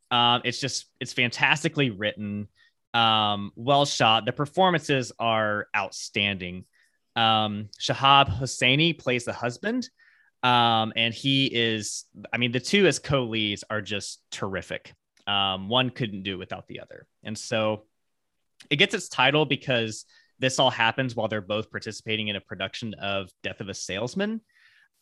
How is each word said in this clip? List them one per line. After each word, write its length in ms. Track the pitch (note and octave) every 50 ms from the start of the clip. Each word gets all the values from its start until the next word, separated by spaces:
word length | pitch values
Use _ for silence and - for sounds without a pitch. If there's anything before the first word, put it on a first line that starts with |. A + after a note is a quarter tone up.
| _ -
Um, 320 | B2 A#2+ A#2+ A#2+ A#2+ A#2+ -
it's 140 | B2 A#2+ -
just, 260 | C#3 B2 - - - _ _ _
it's 140 | C3 - -
fantastically 760 | C3+ B2 A#2+ - - D3+ C3+ - - - D3+ - D3+ C#3 B2
written, 580 | G2+ F#2 G#2+ G#2 - G#2 G#2 G2+ G#2 G#2 G#2 - _ _ _ _ _ _ _ _ -
um, 600 | A#2 A#2 A2+ A2 G#2+ G#2+ G#2 G#2 G2+ G2+ - _
well 300 | - A#2 C3+ C#3+ C#3+ C#3+
shot. 420 | C#3+ - - C3+ A2 A2 A2+ G#2
The 60 | B2 -
performances 800 | - C#3+ C#3+ - F3+ F#3+ F#3 E3+ D3 - - C#3+ C3 A#2+ - -
are 480 | - A#2 A2+ A2+ A2 A2 G#2+ G#2 G#2 - _ -
outstanding. 920 | G#2 G2 - - - - - - G#2+ G2+ G2+ G2 F2+ F#2 F2 F2+ F#2 F#2 _ _ _ _ _ _ _ _ _ -
Um, 540 | A#2 A2+ A2+ A2 A2 G#2+ G#2+ G2+ G#2 A2 G#2+ - -
Shahab 500 | - - A#2 A#2 C3+ C#3 C#3+ C#3 C#3 - -
Hosseini 580 | B2 C3+ B2 - - C3 B2 C3+ D3 E3 E3+ D#3
plays 300 | - - C3 B2 A#2+ -
the 80 | A2+ G2
husband. 560 | - A#2 B2 A#2+ - - G#3+ A#3+ B3+ A#3 - _ _ _ _ _ _ _ _ _ - -
Um, 500 | B2 B2 A#2+ A#2 A#2 A2+ A2+ A2 A2 -
and 160 | A2+ A2+ A#2
he 360 | G#2+ - - C#3 C3+ C3+ C3+
is, 580 | B2 - A#2 A#2 A2+ A2 G#2+ G2+ - - - - _ _ G2+ G2+ -
I 60 | A2+
mean, 140 | A#2 B2 A#2+
the 80 | A#2 B2+
two 260 | - - G3 G#3 F#3+
as 140 | D#3+ - -
co-leads 640 | - - D3 C3+ B2 A2 A2+ A2 G#2+ G#2 G2+ - -
are 140 | - A2 G#2+
just 400 | G2 F#2+ G#2 G2 - - - _ _ _
terrific. 640 | - - A#2 G2 F#2+ F2 - - - - _ - - _ _ _ _ _ _
Um, 440 | G2+ G2+ G2 G2 G2 F#2+ F#2+ F#2+ G2+
one 200 | A#2+ B2+ B2+ A#2+
couldn't 320 | - - B2 G#2 G2+ F#2+
do 120 | F#2+ G2+ F#2+
it 60 | F2+
without 280 | F#2 - F#2+ F#2+ -
the 140 | _ - -
other. 260 | - _ - - - _ _ _ _
And 120 | - G#2+
so 500 | - - - A#2+ A2 A2 G#2+ G#2+ G#2 _ _ _ _ _ _ _ _ _ _ _ _ _ _ _ _ - -
it 60 | D3
gets 180 | C#3+ G3 G3 -
its 160 | F#3+ - -
title 380 | - - B2+ C#3 D3 D#3 D#3
because 580 | C3+ C#3+ C#3+ - C#3+ B2+ A#2 A2+ A2 G#2+ - - _ _ _ _ _ _ -
this 200 | C3 B2+ - -
all 100 | C3+ B2
happens 460 | - - A2+ A2+ - C3+ C3 B2 A2
while 120 | A#2 G#2+
they're 140 | G#2 A2 G#2+
both 300 | F#2 G2 G#2 A2 A2 _
participating 560 | - - - A2+ - - - A2+ A2 G#2+ G#2+
in 80 | G#2+ G2+
a 60 | F#2+
production 520 | _ _ G#2 F#2 F#2+ F#2+ - - A#2+ A2 G2
of 340 | - F#2+ G2+ G2 G2 F#2+ F2+ _ _ -
Death 180 | F#2+ F#2 -
of 80 | G2+ G2
a 40 | F#2+
Salesman. 680 | - - - F2+ G2 A#2 B2 - G3 G3+ G#3+ A3+ A3 _ _ _ _ _ _ _ _ _ _ _ _